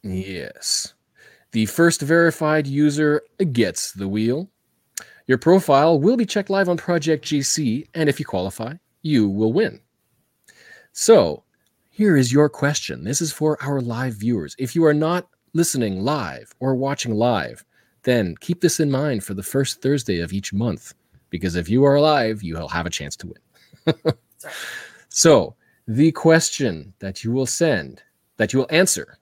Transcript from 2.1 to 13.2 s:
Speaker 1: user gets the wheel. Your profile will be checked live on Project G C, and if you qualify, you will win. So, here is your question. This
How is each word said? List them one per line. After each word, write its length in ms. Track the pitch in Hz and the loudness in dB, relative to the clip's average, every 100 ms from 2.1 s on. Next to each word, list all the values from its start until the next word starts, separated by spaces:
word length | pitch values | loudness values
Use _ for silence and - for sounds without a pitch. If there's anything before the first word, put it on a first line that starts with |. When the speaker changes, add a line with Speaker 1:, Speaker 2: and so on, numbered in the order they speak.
| 170 170 - 151 156 139 | 4 4 2 0 0 0
Speaker 1:
user 560 | 135 151 143 151 151 - - 180 | 2 2 2 0 0 -4 -4 -2
gets 400 | 120 98 - - | 2 0 0 -10
the 160 | 95 98 | -6 -4
wheel. 420 | 104 113 139 196 _ _ _ _ - - - - | -2 0 -2 -6 _ _ _ _ -18 -18 -16 -2
Your 100 | 127 | 0
profile 640 | 160 185 185 139 156 156 | 6 4 6 4 6 4
will 160 | 165 247 | 4 2
be 100 | 220 | 0
checked 240 | 214 196 | -2 -2
live 180 | 196 180 | 0 0
on 80 | 170 | -2
Project 480 | - 170 151 151 | 0 -2 0 -2
G 160 | - 147 | 0 -2
C, 460 | 135 - 135 120 - | -2 -2 -2 -4 -6
and 140 | 165 151 | -2 -2
if 100 | - | -2
you 80 | 143 | -6
qualify, 480 | 95 95 - 113 165 _ _ | -4 -6 -8 -12 -12 _ _
you 240 | 156 139 104 | -2 2 2
will 240 | 98 110 | 0 0
win. 280 | 143 123 - _ _ _ _ _ _ _ _ - - _ | 0 -2 -6 _ _ _ _ _ _ _ _ -20 -20 _
So, 500 | - - 214 85 73 _ _ _ _ _ | -2 6 6 6 -4 _ _ _ _ _
here 260 | - 208 151 | 0 4 4
is 160 | 123 | 4
your 160 | 139 151 | 2 2
question. 540 | - 143 147 - 62 | 0 -4 -4 -8 -10
This 180 | 87 143 | -6 -4